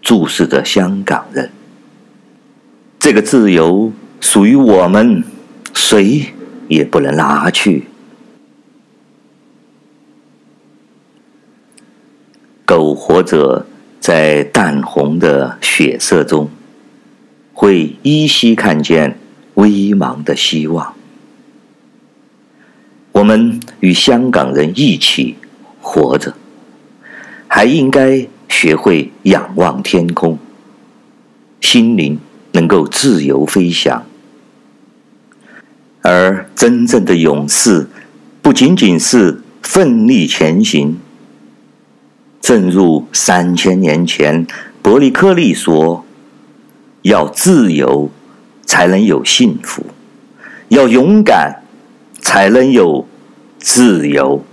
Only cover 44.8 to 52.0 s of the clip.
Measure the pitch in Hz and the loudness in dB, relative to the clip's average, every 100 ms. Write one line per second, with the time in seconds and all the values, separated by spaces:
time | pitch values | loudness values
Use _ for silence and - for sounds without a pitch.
44.8 | - 120 139 123 196 175 156 - - 78 | 2 4 2 2 2 2 0 -2 -2 0
45.8 | 80 85 - - _ _ _ _ _ _ | 0 -2 -12 -20 _ _ _ _ _ _
46.8 | _ _ - 101 73 - 180 170 107 76 | _ _ 0 0 0 -2 2 2 2 0
47.8 | 65 69 73 - _ _ _ _ - 95 | 0 0 -2 -10 _ _ _ _ -6 0
48.8 | 87 95 107 69 - - 120 80 - - | 2 2 0 0 -2 0 0 -2 -12 -14
49.8 | - - _ _ _ _ - - - 123 | -16 -20 _ _ _ _ -20 -20 0 2
50.8 | 131 120 147 214 208 101 73 - _ - | 4 4 4 4 4 2 0 -6 _ -20
51.8 | _ _ | _ _